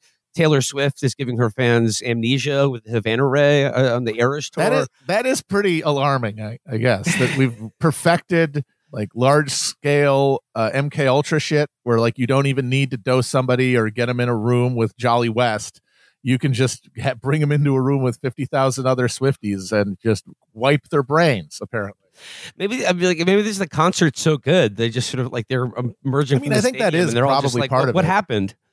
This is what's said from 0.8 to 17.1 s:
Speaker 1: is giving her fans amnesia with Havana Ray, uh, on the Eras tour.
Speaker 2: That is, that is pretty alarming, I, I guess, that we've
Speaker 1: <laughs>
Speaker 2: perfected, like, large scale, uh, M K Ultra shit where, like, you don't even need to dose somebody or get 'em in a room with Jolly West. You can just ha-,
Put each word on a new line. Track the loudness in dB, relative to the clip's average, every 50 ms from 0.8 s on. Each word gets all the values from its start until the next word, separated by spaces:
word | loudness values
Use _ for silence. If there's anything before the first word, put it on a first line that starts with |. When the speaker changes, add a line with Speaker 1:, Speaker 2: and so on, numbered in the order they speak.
| -2 -2 -2 -2 -4
Speaker 1:
is | -4 -4
giving | -4 -6 -6 -2 0
her | 0 0
fans | 0 0 2 2 4 4 4 2 0 -2 -4
amnesia | -4 -2 -2 0 0 0 0 0 -2 0 2 2 0
with | 0 -4 -8
Havana | -4 -4 -2 0 0 0 0 2
Ray, | 2 2 4 4 4 4 4 2
uh, | 2 2 2 2 2 2
on | 0 -2
the | -2 -4
Eras | -4 -6 -6 -6 -6 -8 -8
tour. | -4 -2 0
Speaker 2:
That | 0 0
is, | 0 -2 -4 -8 _ _ -4
that | -2 -2 0
is | 0 -2 -4 -4
pretty | _ -2 0 0 0 0 0
alarming, | 0 0 0 0 2 0 0 0 -2 -4 -6 -8
I, | -10 -10 -12 -14 _ -8
I | -6
guess, | -2 0 0 0 0 0 -2 0 0
that | 0 0 0
we've | 0 0 0 -2 -6 -12 -16
Speaker 1:
<laughs> | -8 _
Speaker 2:
perfected, | 0 0 0 2 2 2 2 2 0 _ 0 0 0 0 -2 -6 -8 -8 _ _ _ _ -8
like, | -8 -8 -6 -2
large | 0 4 4 4 4 2 0
scale, | -4 -6 -6 -6 -8 -6 -2 0 2 2 2 2 2 2 2 2 0 -2 -4 _ _
uh, | -4 -2 -2 0
M | -2 -2 -2
K | -2 0 0 2
Ultra | 2 2 2 0 -2 -2
shit | -2 0 0 0 0 -2 -4 _ _
where, | 0 2 2
like, | 2 2 0
you | -2 -2 0
don't | 2 2 2
even | 0 0 -2 -2 0
need | 0 0 0 0 -4
to |
dose | -6 -2 0 0 0 0
somebody | 0 0 -2 0 2 2 2 2 2 2
or | 2 0 0
get | -2 -2 -4 -2
'em | -2 -2
in | -2 -2
a | -2
room | -2 0 0 2 2 2 0 0
with | 0 -2 -2 -2
Jolly | -2 0 2 2 2 2 0
West. | 0 0 0 0 0 -2 -6 -10 -14 _ _ _ _ _ _ _ _ _ -2
You | -2 -2 0
can | 0 0 0
just | 2 0 0 -2 -6 _ _ _ -6
ha-, | -4 -4